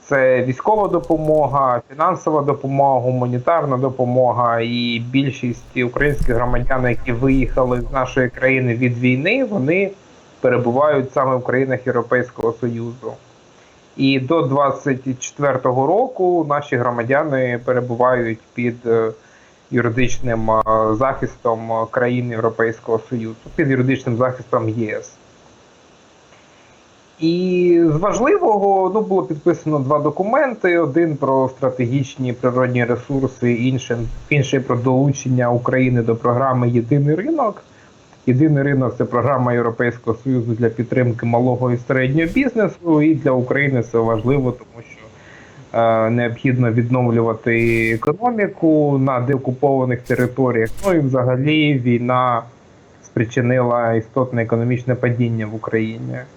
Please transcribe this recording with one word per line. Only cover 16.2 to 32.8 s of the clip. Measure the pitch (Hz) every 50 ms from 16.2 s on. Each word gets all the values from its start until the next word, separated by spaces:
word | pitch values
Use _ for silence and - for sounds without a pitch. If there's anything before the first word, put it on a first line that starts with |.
| 190 180 180 170 160 143
наші | 143 147 147 - -
громадяни | 120 123 123 120 120 117 120 135 143 160 156 139 131 127 123 123 117 -
перебувають | - 127 123 123 123 117 117 123 127 127 123 117 113 113 107 - _ _
під, | - 120 123 120 117 120
е, | 120 113 113 113 110 110 - - - - - - - _ _ _ _
юридичним, | 135 123 117 120 113 120 127 120 123 120 - 123 117 113 113 110
е, | 110 110 110 110 110 110 110 110
захистом, | 107 107 131 131 - - 131 120 - - _ 120 113 113 113 113
е, | 113 113 113 110
країн | - 127 123 123 123 123 120 123
Європейського | 117 110 110 113 113 - 117 113 113 - - 117 113 113 - -
Союзу, | 131 120 113 110 113 - - - -
під | - 165 139
юридичним | 135 127 123 131 135 123 - 131 117
захистом | 110 127 127 123 - 120 - - 123 117 110
Є | 110 120 113 107 107
С. | 113 - - - _ - - _ _ - - - _ - _ _ _ _ _ - _ _ _ _ _ _ _ - - - _ - _ - - - _ _ _ _ _ _ _ _ -
І | 160 165 170 180 185 185 180 180 180 175 175 170 170
з | 160 151
важливого, | 156 185 208 - 196 233 294 403 403 359 240 214 202 190 202 196 190 190 180 185
ну, | 220
було | 214 185 190 190
підписано | 160 - 160 147 - 175 165 - - 156 151 143
два | 131 127 151 147
документи. | 143 151 147 - 185 208 233 277 311 262 233 220 - 185 175 170
Один | 165 147 131 170 170 165 151
про | 135 143 131 135 135 131 127
стратегічні | 131 - 139 127 127 127 127 117 127 143 135 131 - - 131 127
природні | 123 123 - 127 120 127 127 123 123 123